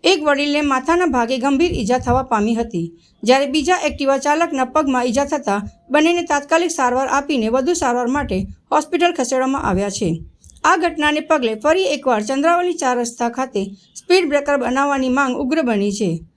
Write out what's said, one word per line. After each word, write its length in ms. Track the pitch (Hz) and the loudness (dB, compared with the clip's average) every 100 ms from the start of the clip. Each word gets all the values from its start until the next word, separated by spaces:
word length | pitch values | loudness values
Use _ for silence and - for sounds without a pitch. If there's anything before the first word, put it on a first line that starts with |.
એક 160 | 320 370 | 2 2
વડીલને 380 | 294 285 294 285 | 2 2 2 0
માથાના 500 | 294 262 269 339 349 247 | 2 0 2 2 2 0
ભાગે 280 | 233 262 | 0 0
ગંભીર 340 | 262 277 349 - | 0 2 0 0
ઈજા 220 | 208 247 247 | 0 0 2
થવા 200 | 247 254 | 0 2
પામી 260 | 220 208 226 | 0 0 0
હતી, 260 | 226 175 170 - _ _ | -2 -4 -6 -10 _ _
જ્યારે 240 | 214 269 277 | 2 4 4
બીજા 360 | 302 285 359 302 | 0 0 0 0
એક્ટિવા 380 | - 269 277 294 | -2 0 0 2
ચાલકના 460 | 302 339 277 262 | 0 0 0 0
પગમાં 320 | 311 277 254 247 | 0 0 0 0
ઈજા 240 | 240 277 | 0 -2
થતા 300 | 302 - 202 208 - _ | -2 -2 -4 -4 -14 _
બંનેને 340 | 277 311 349 | 2 2 0
તાત્કાલિક 560 | 339 285 285 330 349 339 | 0 -2 0 0 0 0
સારવાર 280 | 247 247 269 | 0 0 0
આપીને 480 | 277 285 277 220 254 | -2 0 -2 0 0
વધુ 180 | 262 | 0
સારવાર 360 | 349 269 240 247 285 | 0 0 0 0 -2
માટે 200 | 262 190 190 - _ | -2 -4 -4 -10 _
હોસ્પિટલ 440 | 302 302 339 349 339 | -2 0 0 0 0
ખસેડવામાં 480 | 240 262 262 269 - | -2 0 0 -2 -2
આવ્યા 320 | 185 202 196 | -2 -2 -4
છે. 180 | 185 170 - _ - - 302 | -4 -4 -8 _ -20 -4 0
આ 80 | 359 | 2
ઘટનાને 440 | 339 320 294 302 302 | 0 0 0 0 0
પગલે 240 | 311 233 220 | 0 0 -2
ફરી 280 | 294 349 381 | 0 2 2
એકવાર 320 | 294 262 226 214 | -2 0 0 0
ચંદ્રાવલી 500 | 269 320 349 359 330 | 0 2 2 0 -2
ચાર 160 | 277 247 | -2 -2
રસ્તા 300 | 240 233 240 240 | -4 -4 -4 -4
ખાતે 260 | 262 208 196 196 _ - | -4 -4 -6 -10 _ -20
સ્પીડ 260 | - 370 330 | 2 2 4
બ્રેકર 280 | 285 285 285 | -2 0 -2
બનાવવાની 540 | 240 254 285 277 262 254 | 0 0 0 0 0 0
માંગ 160 | 269 247 | 0 -2
ઉગ્ર 160 | 269 320 | -2 -2
બની 280 | 254 214 202 | 0 0 -2
છે. 180 | 196 202 165 - | -2 -2 -4 -8